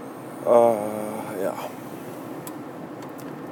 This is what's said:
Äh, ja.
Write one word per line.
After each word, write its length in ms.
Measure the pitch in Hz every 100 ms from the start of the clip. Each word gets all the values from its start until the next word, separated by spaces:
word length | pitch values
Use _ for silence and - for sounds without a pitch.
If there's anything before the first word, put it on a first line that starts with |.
| - - - - -
Äh, 960 | 120 117 110 104 107 107 107 107 104
ja. 80 | 95 - - - - - - - - - - - - - - - - - - - -